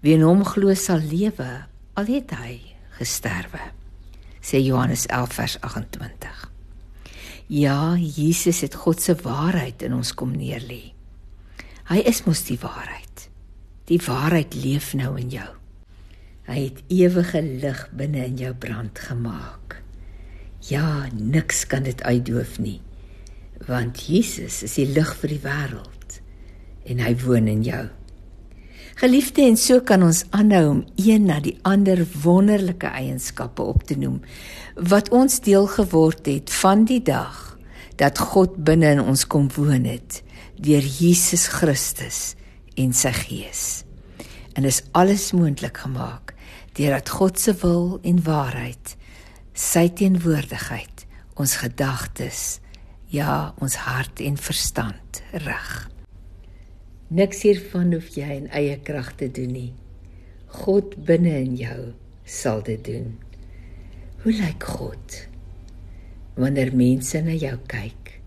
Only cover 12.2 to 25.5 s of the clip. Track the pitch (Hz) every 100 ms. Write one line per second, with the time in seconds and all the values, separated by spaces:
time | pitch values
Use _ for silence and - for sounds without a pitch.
12.2 | - 156 - 120 - - - - - -
13.2 | - - - - - - - 170 170 127
14.2 | 147 165 147 - 135 143 - 139 131 139
15.2 | 123 135 - - - - - - - -
16.2 | - - - 139 135 - - 185 175 180
17.2 | 175 165 156 127 139 131 - 117 143 143
18.2 | 127 127 127 123 117 110 113 - - 120
19.2 | 117 90 - - - - - - - -
20.2 | - - - - - 143 160 147 135 113
21.2 | 110 156 - - - 135 135 120 - 123
22.2 | 120 117 120 - 101 95 - - - -
23.2 | - - - - - 123 117 117 - 175
24.2 | 226 - 113 - 104 - 139 139 156 -
25.2 | 156 147 139